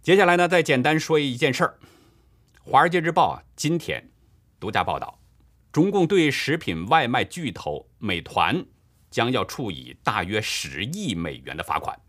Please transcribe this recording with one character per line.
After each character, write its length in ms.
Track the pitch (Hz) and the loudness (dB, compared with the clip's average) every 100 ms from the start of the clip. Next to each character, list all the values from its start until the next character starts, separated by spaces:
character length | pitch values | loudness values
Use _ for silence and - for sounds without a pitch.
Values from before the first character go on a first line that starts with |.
接 140 | - 190 | 4 6
下 120 | 185 | 6
来 100 | 175 | 6
呢， 100 | 175 | 4
再 140 | 180 | 2
简 220 | 151 135 | 4 2
单 160 | 131 156 | 4 2
说 180 | - 160 | 2 0
一 180 | 143 120 | 0 0
件 160 | 151 | 0
事 120 | 123 | 2
儿。 160 | 175 - - _ _ _ _ _ _ _ | -2 -2 -20 _ _ _ _ _ _ _
华 160 | - 135 | 2 4
尔 100 | 165 | 4
街 140 | 175 | 2
日 100 | 160 | 0
报 180 | 170 123 | 2 0
啊， 120 | 71 _ - | -2 _ -6
今 200 | 151 170 | -2 -2
天 360 | - - - _ _ _ _ _ | -2 -8 -10 _ _ _ _ _
独 100 | 85 | -4
家 140 | 101 | -2
报 160 | 90 73 | -2 -4
道， 200 | - _ _ _ _ _ _ | -8 _ _ _ _ _ _
中 180 | - 185 | 2 2
共 160 | 202 170 | 4 2
对 240 | 196 156 | 4 2
食 280 | - - 165 | 0 -2 -4
品 280 | - 80 92 | -4 -6 2
外 180 | 160 123 | 2 2
卖 180 | 127 101 | 0 -2
巨 260 | - 147 | -6 -8
头 380 | 85 - 73 - _ | -8 -8 -10 -12 _
美 240 | 107 87 | -6 -4
团 420 | - - 82 156 - _ _ _ _ | -4 0 2 0 -6 _ _ _ _
将 220 | - 117 | -2 0
要 120 | 123 | 0
处 280 | 92 - 117 | -4 -6 -8
以 260 | 71 62 - | -8 -14 -6
大 200 | - 107 | -4 -2
约 160 | 90 104 | -2 -2
十 460 | 107 - 76 69 110 | -2 -6 -8 -8 -8
亿 300 | 185 190 87 | -6 -6 -4
美 220 | 85 64 | -6 -8
元 200 | 65 73 | -12 -10
的 60 | |
罚 160 | 85 80 | -4 -4
款。 200 | - - | -4 -12